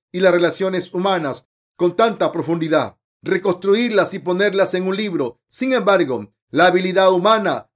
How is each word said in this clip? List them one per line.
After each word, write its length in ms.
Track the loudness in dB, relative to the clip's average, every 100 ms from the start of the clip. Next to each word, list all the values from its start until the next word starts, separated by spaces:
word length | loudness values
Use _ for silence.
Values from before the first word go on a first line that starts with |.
| _
y 80 | 0
las 120 | 2
relaciones 640 | 4 0 -2 -4 -4 -6
humanas 540 | -4 -2 -2 -4 -8 _ _ _ -2
con 200 | -2 2
tanta 340 | 0 0 -4
profundidad, 640 | -2 -4 -2 0 0 -2 -10 _ _
reconstruirlas 920 | -4 -2 -2 -2 0 2 2 0 0
y 60 | -4
ponerlas 540 | -4 0 0 0 0
en 120 | -2 -4
un 100 | -4
libro. 440 | -4 -4 -6 -8 _
Sin 240 | -6 -2
embargo, 600 | 0 2 2 2 -4 -8 _ _
la 160 | 2 4
habilidad 440 | 4 0 2 4
humana 580 | 4 2 2 0 -4 -8